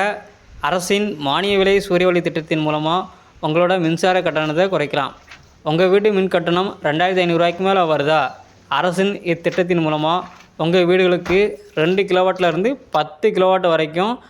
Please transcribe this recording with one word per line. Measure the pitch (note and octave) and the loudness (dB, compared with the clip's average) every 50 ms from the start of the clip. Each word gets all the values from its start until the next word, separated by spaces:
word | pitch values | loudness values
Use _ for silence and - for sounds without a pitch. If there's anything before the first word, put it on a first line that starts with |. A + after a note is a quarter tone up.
| G3 G#3 G3+ G#3 - - - _ _ - - - - D3 | -2 -2 -4 -8 -14 -20 -20 _ _ -20 -16 -6 -4 -2
அரசின் | E3+ F#3 F3 - G3+ G3+ G#3 G#3 D#3 D3+ C#3+ C#3 | -2 -2 -2 -2 -2 -2 -2 -4 -4 -4 -4 -2
மானிய | C#3+ E3 F#3+ G3+ G3+ G3 | -2 0 0 0 2 2
விலை | G3 G3 G3 G3 G3 | 2 2 2 0 0
சூரிய | G3 F3+ F3 F#3 F3+ | 0 0 2 2 2
ஒளி | F3 F3 E3+ | 2 2 0
திட்டத்தின் | E3 D3+ E3 D#3 - E3+ D#3 D#3 | -2 -4 -4 -4 -4 -2 -2 0
மூலமா | D#3 D#3 D3+ D#3 D#3+ E3+ F#3 - - - - - - _ - E3+ | -2 -2 -2 -2 -2 -2 -2 -4 -6 -14 -20 -20 -20 _ -8 -4
உங்களோட | D#3 D#3 E3+ F3 F3 F#3+ F#3 E3 | 0 2 2 2 2 2 0 0
மின்சார | D#3+ E3 D#3+ - F#3 F#3 F#3 F3 | 0 -2 0 0 2 2 2 0
கட்டணத்தை | E3+ D3+ D#3 D#3 D3+ D3+ E3 F#3+ G3 F#3 | 0 -2 -2 -2 -2 0 0 0 0 0
குறைக்கலாம். | D3+ D3 C#3 - C#3+ C3+ C3 - - _ - - - - _ _ _ - D#3 | -2 -2 -2 -2 -4 -4 -4 -8 -16 _ -20 -20 -20 -20 _ _ _ -4 -2
உங்க | D#3 E3 F#3 F#3 G3 | 0 2 2 4 4
வீட்டு | G#3 G3+ G#3+ G3+ F#3+ | 4 2 2 0 2
மின் | F#3+ F3+ F#3 | 0 0 -2
கட்டணம் | F3 E3 E3+ F3 F3+ F#3+ G#3 - - - D3+ | -2 0 0 0 0 -2 -4 -6 -6 -4 -4
ரெண்டாயிரத்தி | D3 D#3+ F3+ F#3 F#3 F#3 F3+ | -2 0 0 0 0 0 0
ஐந்நூறு | F3 E3+ E3 | 2 2 2
ரூபாய்க்கு | E3+ F3 E3+ F3 F#3 F#3+ | 2 0 0 -2 -2 0
மேல | G3 F#3+ F3 D#3+ D#3 | 2 2 2 2 0
வருதா? | C#3+ C#3+ D3+ D#3 D3+ C3+ B2+ - - - - - - - - C#3 C#3 | 0 2 2 2 2 0 -2 -6 -12 -20 -20 -20 -20 -10 -4 -4 -2
அரசின் | E3 F3+ E3 F#3 F#3+ G3+ G3+ - - E3+ | 0 0 0 0 -2 -2 -2 -4 -4 -4
இத்திட்டத்தின் | E3 E3 - F3 F3 F#3+ F3 F3 F3+ E3+ D#3+ | -4 -2 -2 -4 -2 0 0 0 0 0 0
மூலமா | D#3 D#3 D3+ D3+ D#3+ E3+ F3+ F3 - - - - - _ - D#3+ | 0 -2 -2 0 0 -2 -2 -4 -8 -18 -20 -20 -20 _ -4 -2
உங்க | E3 F3 F#3 F3 F3 | 0 2 2 4 4
வீடுகளுக்கு | F#3 F#3 F#3 F3+ F3+ F3 F3+ F3 F3 G3 G#3 G#3 - - - - - D#3 | 2 2 4 2 2 0 -2 0 0 2 2 0 -2 -8 -16 -10 -4 -2
ரெண்டு | D#3 E3+ F#3+ G3 G3 F#3+ | 0 0 2 0 0 0
கிலோவாட்ல | F#3 F#3 F#3 F#3+ F3+ F3+ F3+ E3+ D#3 | 2 2 2 2 0 0 0 0 0
இருந்து | E3+ G3 B3 C#4+ - - - - D#3 | 0 0 -2 -2 -4 -10 -4 -4 -4
பத்து | D3+ D3+ - - - G#3+ - - | -4 -4 -6 -2 -2 0 2 2
கிலோவாட் | F#3 F#3 F#3 F#3 F3+ F3 D#3+ | 2 4 2 2 2 2 2
வரைக்கும் | D#3 D#3+ D3+ D3+ E3+ F#3+ A3 B3 - - | 2 0 -2 -2 -2 -2 -2 -4 -8 -10